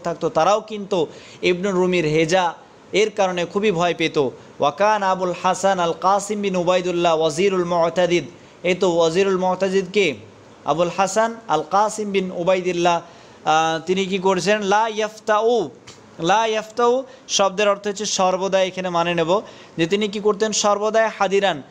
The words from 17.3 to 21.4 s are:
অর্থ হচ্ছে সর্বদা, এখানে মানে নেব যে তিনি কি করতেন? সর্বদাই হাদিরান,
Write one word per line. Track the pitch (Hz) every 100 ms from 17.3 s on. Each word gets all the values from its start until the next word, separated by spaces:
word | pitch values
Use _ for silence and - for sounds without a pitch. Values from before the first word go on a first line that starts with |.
| - 190 185 208
অর্থ | 196 208
হচ্ছে | 196 208
সর্বদা, | - 185 185 190 190
এখানে | 185 185 180
মানে | 170 170
নেব | 170 160 196 - - - -
যে | 165
তিনি | 202 214
কি | 208
করতেন? | 208 202 214
সর্বদাই | 202 208 202 214 220 220 -
হাদিরান, | 202 196